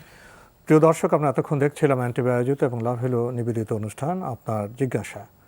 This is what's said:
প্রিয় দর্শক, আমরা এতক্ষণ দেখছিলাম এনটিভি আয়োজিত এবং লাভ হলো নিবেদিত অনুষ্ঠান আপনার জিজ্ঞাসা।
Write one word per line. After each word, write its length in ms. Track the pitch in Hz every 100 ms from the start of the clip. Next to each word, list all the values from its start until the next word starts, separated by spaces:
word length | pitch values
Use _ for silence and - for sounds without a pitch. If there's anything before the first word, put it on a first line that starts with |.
| - - - - - _ -
প্রিয় 140 | 156
দর্শক, 340 | 160 160 185
আমরা 160 | 160 147
এতক্ষণ 300 | 131 - 147
দেখছিলাম 420 | 143 - 151 131
এনটিভি 280 | 123 120 123
আয়োজিত 340 | 123 123 143
এবং 180 | 143 120
লাভ 160 | 113 120
হলো 320 | 127 120 120
নিবেদিত 420 | 127 117 113 107
অনুষ্ঠান 500 | 110 107 - 135 185
আপনার 520 | 156 117 - 110 104 120
জিজ্ঞাসা। 500 | 135 113 101 - 104 _